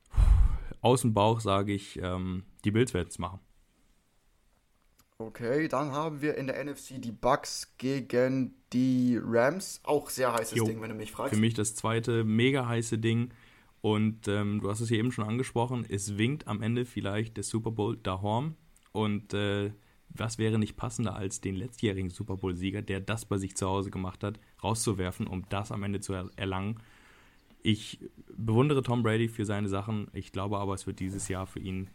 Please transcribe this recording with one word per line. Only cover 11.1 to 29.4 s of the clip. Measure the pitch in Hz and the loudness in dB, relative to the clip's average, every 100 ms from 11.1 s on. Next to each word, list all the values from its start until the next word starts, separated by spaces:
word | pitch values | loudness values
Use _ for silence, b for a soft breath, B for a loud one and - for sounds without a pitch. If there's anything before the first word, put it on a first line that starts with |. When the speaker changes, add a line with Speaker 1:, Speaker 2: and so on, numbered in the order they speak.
Speaker 2:
fragst. | - 127 | -4 0
Speaker 1:
Für | 107 | 4
mich | 113 113 | 4 2
das | 104 - | -2 -2
zweite | 113 113 117 113 | -2 0 2 2
mega | 110 110 127 139 120 | 2 4 4 2 0
heiße | 117 117 113 | -2 0 0
Ding. | 113 113 120 B B B B _ | 2 2 0 B B B B _
Und, | 107 107 107 110 104 | 2 4 4 2 -2
ähm, | 101 104 104 | 0 0 0
du | 98 | -2
hast | 110 | -2
es | 117 | 0
hier | 113 | 2
eben | 123 | 0
schon | 123 | 0
angesprochen, | 107 117 131 120 117 127 117 | -2 -2 -2 0 0 -2 -4
es | 101 101 101 | -4 -4 0
winkt | 117 151 - | 2 0 -4
am | 104 | -4
Ende | 113 120 | 0 0
vielleicht | 123 101 98 104 113 104 | -2 -4 -2 -2 -4 -6
der | |
Super | 101 113 113 | -4 -2 -2
Bowl | 113 104 113 | -2 -2 -2
da | 98 92 | -4 -2
Horn. | 101 113 156 160 _ - _ | 0 0 -2 -8 _ -20 _
Und, | 104 107 104 - | -2 0 0 -2
äh, | 101 101 101 101 107 b b b | -2 0 0 -2 -6 b b b
was | - 113 113 | -6 -6 0
wäre | 110 110 | 0 2
nicht | 104 - | 0 -2
passender, | 113 - 107 98 | -8 -4 -4 -2
als | 98 - | -6 -4
den | - 95 | -4 -4
letztjährigen | - - 110 95 92 | -6 -2 0 0 -4
Super | 92 107 95 | -6 -8 -4
Bowl-Sieger, | 92 87 95 95 | -2 -2 -2 -4
der | 87 95 | -4 -6
das | 95 110 - | -2 -4 -2
bei | 101 | -2
sich | 95 - | -2 -2
zu | 95 | 0
Hause | 98 98 | 0 -2
gemacht | 95 92 - | -4 -6 -6
hat, | 104 107 b b | -8 -8 b b
rauszuwerfen, | 92 110 120 95 90 - 113 | -2 0 0 0 -2 -4 -4
um | 92 90 | -4 -4
das | 101 104 | -6 -4
am | 110 | -6
Ende | 101 98 | -4 -4
zu | - | -4
er-, | 95 95 - | -6 -6 -6
erlangen. | 98 95 98 113 B B B B B B B _ | -4 -4 -4 -6 B B B B B B B _
Ich | - 107 - - - - - - | 0 0 -2 -14 -16 -18 -18 -6
bewundere | 113 110 147 139 | 2 4 6 4
Tom | 123 120 | 2 0
Brady | 110 110 113 | 2 2 0
für | 113 | -2